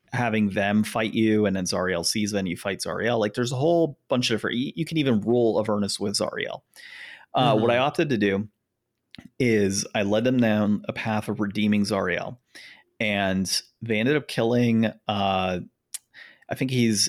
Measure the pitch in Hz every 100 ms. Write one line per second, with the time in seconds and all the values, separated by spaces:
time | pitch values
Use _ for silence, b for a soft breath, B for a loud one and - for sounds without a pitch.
0 | _ 120 120 110 104 101 101 104 107 117
1 | 113 110 110 107 104 95 90 92 92 85
2 | 85 110 104 104 92 87 101 92 - 92
3 | 110 120 107 123 123 131 156 170 160 -
4 | - 127 - 110 107 120 143 - 156 160
5 | 135 110 104 123 113 104 107 104 101 -
6 | 104 101 - - - - _ B B B
7 | B B B 135 123 110 117 120 139 160
8 | 156 113 101 98 107 _ _ _ _ _
9 | _ - - - 123 107 98 98 - 110
10 | 98 107 123 127 113 107 104 101 - -
11 | 117 107 107 104 101 104 104 104 101 98
12 | 92 87 92 123 _ B B B B -
13 | 110 101 98 95 92 - - - 113 107
14 | 120 151 147 - 117 123 120 113 110 -
15 | - 101 98 95 92 90 - _ _ -
16 | _ B B B B - 135 123 117 101